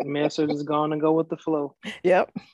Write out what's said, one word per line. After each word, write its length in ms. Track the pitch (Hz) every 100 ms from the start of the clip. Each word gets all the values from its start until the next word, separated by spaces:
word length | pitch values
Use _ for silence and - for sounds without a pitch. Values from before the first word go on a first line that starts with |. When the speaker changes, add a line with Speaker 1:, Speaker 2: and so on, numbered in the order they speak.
Speaker 1:
master 460 | 143 147 151 - 151
is 120 | 147
gonna 360 | 147 151 151 151
go 140 | 156
with 160 | 160 160
the 80 | 160
flow. 400 | 165 156 143 _ 214 -
Speaker 2:
Yep. 300 | 180 180 - - -